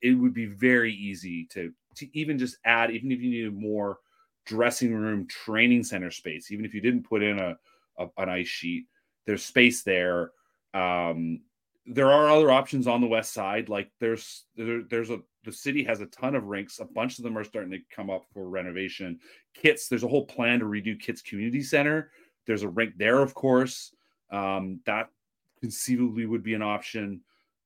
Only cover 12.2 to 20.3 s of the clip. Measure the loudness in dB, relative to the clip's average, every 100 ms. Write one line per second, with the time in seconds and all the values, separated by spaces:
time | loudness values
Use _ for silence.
12.2 | 8 8 8 6 4 0 2 2 4 2
13.2 | 0 -4 -2 -2 -2 -4 -6 _ -2 -2
14.2 | -6 -18 _ -8 -6 -6 -4 -4 -4 -8
15.2 | -10 _ -16 -8 -2 -2 0 -4 -6 -6
16.2 | -2 -2 -4 -8 -8 -14 -10 -4 -4 -6
17.2 | -8 -8 -6 -8 -8 -12 -14 -12 -6 -8
18.2 | -8 -12 -8 -6 -6 -6 -6 -8 -10 -10
19.2 | -14 -20 _ 4 4 4 -2 -2 2 0
20.2 | 0